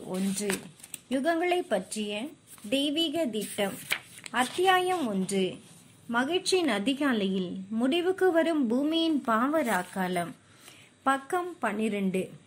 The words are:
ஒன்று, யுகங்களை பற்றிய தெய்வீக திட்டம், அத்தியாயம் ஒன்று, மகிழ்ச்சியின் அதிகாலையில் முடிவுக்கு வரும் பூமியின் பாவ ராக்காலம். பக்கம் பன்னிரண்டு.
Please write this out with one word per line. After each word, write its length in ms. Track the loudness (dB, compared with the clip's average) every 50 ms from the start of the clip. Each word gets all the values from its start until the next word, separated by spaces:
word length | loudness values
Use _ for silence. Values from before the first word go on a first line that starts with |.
| -8
ஒன்று, 420 | -6 -4 -2 0 0 -2 -2 0 -2 -2 -2 -4 -10 -18 -20 -20 -18 -18 -16 -8 -4
யுகங்களை 520 | -2 0 2 2 2 2 2 2 2 0
பற்றிய 680 | 0 0 -2 -2 -2 -4 -6 -6 -6 -4 -4 -6 -6 -8 -12 -16 _ -20 -20 -18 -6 -2
தெய்வீக 560 | 0 0 2 2 0 0 0 0 0 -2 -2
திட்டம், 480 | -2 -2 -4 -6 -4 -4 -2 -2 -2 -4 -6 -8 -6 -6 -6 -6 -10 -20 -18 -12 -4
அத்தியாயம் 760 | -2 -2 -2 0 0 2 4 4 4 4 4 2 0 0 0 0
ஒன்று, 480 | 0 -2 -2 0 0 0 0 0 -2 -6 -14 -20 -20 -20 -20 -20 -20 -18 -8 -4
மகிழ்ச்சியின் 600 | 0 0 0 2 0 0 0 2 2 2 4 2
அதிகாலையில் 840 | 2 2 2 0 0 2 2 2 2 2 2 0 0 0 -2 -2 -6 -8 -8 -6
முடிவுக்கு 640 | -2 0 2 2 2 2 2 2 2 4 4 4
வரும் 360 | 4 4 4 4 2 2 2 2
பூமியின் 540 | 2 2 2 2 2 2 2 2 2 0
பாவ 420 | 0 0 2 2 2 2 2 2 2
ராக்காலம். 680 | 2 0 0 -2 -2 -4 -4 -2 0 0 -2 -2 -4 -8 -14 _ -20 -20 -20 -20 -20 -20 -20 -20 -20 _ _ 0
பக்கம் 520 | 0 0 0 0 -2 -2 -2 -2 -4 -6 -4
பன்னிரண்டு. 680 | -4 -2 -2 0 -2 0 0 0 0 0 0 -2 -4 -6 -8 -16 -20